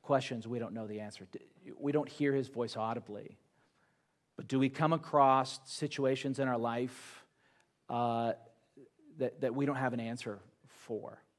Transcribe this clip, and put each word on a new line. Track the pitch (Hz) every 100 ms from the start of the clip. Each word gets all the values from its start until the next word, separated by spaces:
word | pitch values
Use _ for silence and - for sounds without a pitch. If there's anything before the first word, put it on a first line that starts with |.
questions | - 139 131 120 110
we | 120
don't | 117
know | 110 110
the | 104
answer? | 104 - 95
D-, | - - _ - -
we | 143
don't | 147 139
hear | - 143
his | 139 135
voice | 113 117 113
audibly. | 110 117 104 104 - - _ _ _ _ _ _ _ _ _ -
But | 113
do | 135
we | 135
come | 135 160
across | 165 - 147 135 131 131 -
situations | - - 147 - 135 131 139 131
in | 131
our | 120
life, | 117 120 127 127 - - - _ _ _ _ _ -
uh, | 120 120 117 117 - - _ _ - - _ - 156
that, | 127 -
that | 127
we | 127 143
don't | 135
have | 127
an | 120
answer | 113 120 117 98 - _ _
for? | - - 110 - 113 _